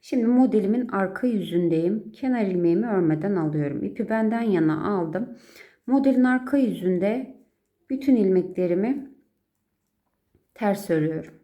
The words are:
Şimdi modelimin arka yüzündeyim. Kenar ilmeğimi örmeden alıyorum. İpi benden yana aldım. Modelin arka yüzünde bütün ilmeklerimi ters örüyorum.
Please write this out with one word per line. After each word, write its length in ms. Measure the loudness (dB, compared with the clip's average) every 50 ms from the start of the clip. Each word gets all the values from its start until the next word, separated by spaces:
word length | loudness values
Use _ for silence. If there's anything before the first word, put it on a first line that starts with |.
| _
Şimdi 200 | -2 -2 0 2
modelimin 600 | 2 4 4 4 4 2 0 2 2 0 0 -2
arka 400 | -2 -2 -2 -2 -2 -4 -4 -2
yüzündeyim. 840 | -2 -2 -2 -4 -2 -2 0 0 2 0 0 0 0 -2 -4 -6 -10
Kenar 340 | -12 -6 -4 -2 0 0 0
ilmeğimi 420 | -2 0 0 2 2 2 2 0
örmeden 480 | 0 0 0 2 2 0 0 -2 -2 -2
alıyorum. 480 | 0 -2 -2 -2 -2 -2 -2 -4 -4 -6
İpi 260 | -6 -6 -6 -4 -2
benden 320 | -2 0 0 0 0 0
yana 560 | 0 0 2 2 2 2 0 0 -2 -2 -2
aldım. 400 | -2 -2 -2 -4 -6 -6 -6 -12 -20 -20 -20 -20 -20 -20 -20 _ _ _
Modelin 360 | 0 0 2 4 4 4 4 4
arka 340 | 4 2 0 -2 0 0
yüzünde 800 | 2 2 0 0 -2 -2 0 0 2 0 0 -2 -2 -6 -10 -14 -20 _ _ _ _ _ _ _ _ _ _
bütün 260 | -8 -4 2 4 4
ilmeklerimi 960 | 4 6 4 4 2 2 0 -4 -2 0 0 0 0 0 -2 -2 -4 -6 -14 -20 _ _ _ _ _ _ _ _ _ _ _ _ _ _ _ _ _ _ _ _ _ _ _ _ _ _ _ _
ters 360 | -4 -2 -2 -2 -2 -2 -2
örüyorum. 440 | 0 0 0 -2 -4 -6 -10 -12 -20 _